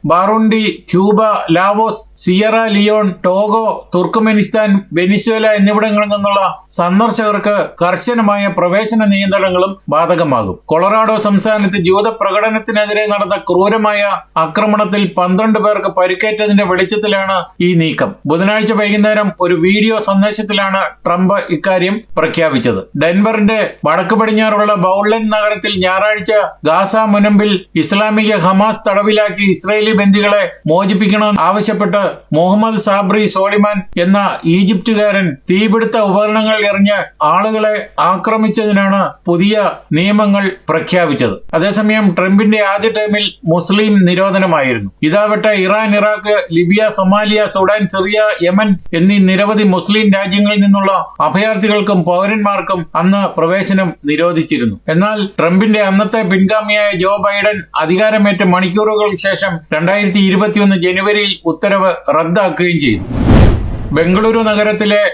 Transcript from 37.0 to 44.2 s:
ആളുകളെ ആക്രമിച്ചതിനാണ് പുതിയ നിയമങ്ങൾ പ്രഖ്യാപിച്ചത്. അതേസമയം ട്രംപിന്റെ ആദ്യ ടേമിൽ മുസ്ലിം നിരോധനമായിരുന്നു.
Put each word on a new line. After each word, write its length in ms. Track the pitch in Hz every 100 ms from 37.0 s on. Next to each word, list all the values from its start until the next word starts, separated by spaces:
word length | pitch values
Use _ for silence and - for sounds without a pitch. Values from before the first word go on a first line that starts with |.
| 151 _
ആളുകളെ 500 | 151 175 214 220 214 208 - -
ആക്രമിച്ചതിനാണ് 1040 | 170 190 214 220 220 202 214 196 196 196 156 - -
പുതിയ 460 | 170 196 214 190 - -
നിയമങ്ങൾ 580 | 156 190 208 208 202 196 185 -
പ്രഖ്യാപിച്ചത്. 640 | 160 156 180 165 139 120 98 -
അതേസമയം 520 | 165 190 202 208 220 202 170
ട്രംപിന്റെ 440 | 190 196 214 214
ആദ്യ 260 | 196 202 220
ടേമിൽ 360 | 214 214 208 202 - 160
മുസ്ലിം 600 | 170 170 202 214 202 175
നിരോധനമായിരുന്നു. 840 | 180